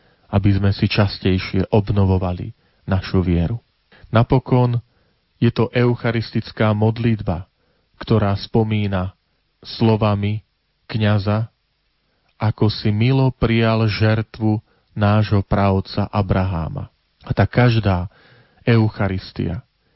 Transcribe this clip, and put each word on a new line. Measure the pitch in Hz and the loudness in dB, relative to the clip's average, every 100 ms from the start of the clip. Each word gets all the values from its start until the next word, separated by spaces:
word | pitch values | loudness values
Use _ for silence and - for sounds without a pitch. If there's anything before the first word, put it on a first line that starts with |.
| _ _ _ | _ _ _
aby | 98 101 98 | -2 0 2
sme | 101 | 0
si | 98 104 | 0 0
častejšie | - 101 - 98 95 - 95 92 | 2 0 0 0 0 -2 -4 0
obnovovali | 110 98 101 95 92 92 90 98 - _ _ - | 0 2 2 2 2 -2 -6 -10 -14 _ _ -4
našu | 95 - 92 | -4 0 0
vieru. | 92 85 82 117 - _ _ _ - | 2 0 0 -4 -12 _ _ _ -2
Napokon | 110 117 131 - 127 123 120 - _ _ _ _ _ | 0 2 0 2 0 2 -2 -8 _ _ _ _ _
je | 117 | 0
to | - 113 123 | 2 0 0
eucharistická | 123 120 120 117 113 113 - - 110 | 0 0 -2 -4 -4 -6 -6 -2 0
modlitba, | 104 110 113 117 107 - 85 92 _ _ _ _ _ | 2 0 0 0 -2 -2 -6 -8 _ _ _ _ _
ktorá | - 110 101 98 | 0 0 2 -2
spomína | - 117 110 107 101 95 92 - _ _ _ _ | -2 0 0 -2 -2 -2 -4 -10 _ _ _ _
slovami | - - 113 110 107 101 101 107 - _ _ _ - | -18 -2 2 2 2 0 -2 -6 -10 _ _ _ -10
kňaza, | 113 107 104 101 107 113 _ _ _ _ _ _ _ _ _ | -2 0 0 0 -2 -4 _ _ _ _ _ _ _ _ _
ako | 107 - 107 | -4 0 0
si | - 113 | 0 -2
milo | 104 120 135 131 - | 0 2 2 0 0
prijal | 117 117 113 110 110 | 0 2 2 2 0
žertvu | 95 110 113 110 - 110 107 - _ _ - | 0 0 0 -4 -4 -2 -2 -6 _ _ -2
nášho | 104 107 101 101 | 2 2 2 0
praotca | - 101 98 95 - - 101 | 0 0 2 0 -2 -6 -2
Abraháma. | 107 95 95 95 85 80 92 92 _ _ _ - | -2 0 0 0 -4 -6 -8 -12 _ _ _ -6
A | - | -2
tá | |
každá | 101 123 123 113 101 90 87 - _ _ _ _ | 0 2 2 2 0 -2 -4 -12 _ _ _ _
eucharistia | - 113 110 - 101 92 - - 92 123 - _ _ | 0 2 2 0 -4 -4 -8 -8 -6 -6 -12 _ _